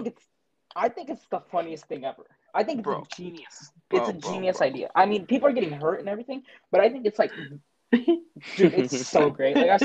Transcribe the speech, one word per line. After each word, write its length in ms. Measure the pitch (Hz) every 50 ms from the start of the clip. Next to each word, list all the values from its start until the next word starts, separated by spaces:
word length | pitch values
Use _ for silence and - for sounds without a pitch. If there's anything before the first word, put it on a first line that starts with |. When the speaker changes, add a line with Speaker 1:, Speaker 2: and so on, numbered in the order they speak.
| -
Speaker 1:
think 40 | 240
it's, 180 | - _ _ _ _ _ _ _ _ _ _ _ -
I 140 | 170 196 240
think 200 | 240 - 320 254
it's 160 | 320 - _ -
the 80 | - 175 - _ -
funniest 320 | 175 165 165 160 147 -
thing 180 | - 151 135 123
ever. 220 | 113 - - - _ _ _ _ _ -
I 100 | 175 214
think 140 | - 320 240
it's 40 | 208
Speaker 2:
Bro. 180 | 147 131 - - -
Speaker 1:
a 60 | -
genius. 560 | - 180 180 - - - - - - - - _ _ _ -
Speaker 2:
Bro, 100 | - 123
Speaker 1:
It's 80 | 117 110
a 40 | -
Speaker 2:
bro, 200 | - - 101 -
Speaker 1:
genius 240 | - 190 185 180 -
Speaker 2:
bro. 100 | 165 135
Speaker 1:
idea. 220 | 127 127 - - -
I 120 | - 190
mean, 200 | 202 208 208 175
people 220 | - 233 277 - 285
are 60 | 254
getting 180 | 254 208 160
hurt 300 | 147 143 151 160 185 -
and 80 | - 196
everything, 340 | 202 214 240 - 269 277 - _ - - _ -
but 120 | - 185
I 80 | 196 233
think 160 | 254 269 240
it's 120 | 208 202 -
like, 140 | 180 - - - 156 139 143 143
Speaker 2:
<laughs> 300 | _ _ _ _ _ -
Speaker 1:
dude, 280 | - 240 - - 339 339 330 _ - - - - - - 190 170 147
it's 340 | - 127 123 139 123 127 -
so 220 | - 175 151 147
great. 260 | - - - 135 143
Like, 140 | 285 254 -
I've 100 | - - 277